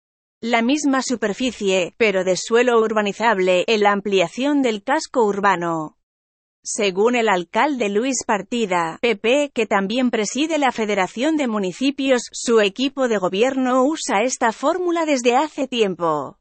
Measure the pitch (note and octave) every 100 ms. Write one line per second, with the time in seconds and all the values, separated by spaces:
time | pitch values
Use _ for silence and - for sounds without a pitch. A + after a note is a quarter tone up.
0 | _ _ _ _ A3+ A#3 A#3 D4+ C#4+ C4+
1 | B3 A#3+ G#3+ F#3+ B3+ - G3+ F#3 E3 -
2 | A3 F#3+ F#3 F3+ - A3+ B3 A#3 A3 A3
3 | G3+ - A3+ G3 F#3 F3+ - G#3+ G3+ G3+
4 | G3+ F#3+ E3+ - C#4 D4 B3+ G#3+ - D4+
5 | - C4 G#3 G3 G3+ F3+ E3+ E3 D#3 -
6 | _ _ _ _ _ _ - - G3+ F3+
7 | A#3 B3 A3+ F#3 E3+ A3 C#4+ C4 G#3 G3+
8 | C4 B3+ - G#3 G3 A#3+ G#3 F3+ E3 D#3+
9 | A#3+ G#3 A3 C#4+ C#4+ - G#3+ G3+ G3 A#3+
10 | B3 A3 G3+ B3 D#4+ D4+ C4+ A#3 G#3+ G3
11 | F3+ A3 D4 D#4 B3+ G#3+ F#3 - C4+ C#4
12 | C4+ B3 - - - A3+ G3+ G3 C4+ C#4
13 | B3 G#3 F3+ F#3+ B3+ C4 B3+ C4 C4+ D#4+
14 | - G3+ B3 - A#3 - C#4 F#4 F4 E4+
15 | D#4 C4+ A#3+ B3 D4+ - - A#3 G3+ E3
16 | E3+ D3+ C3 -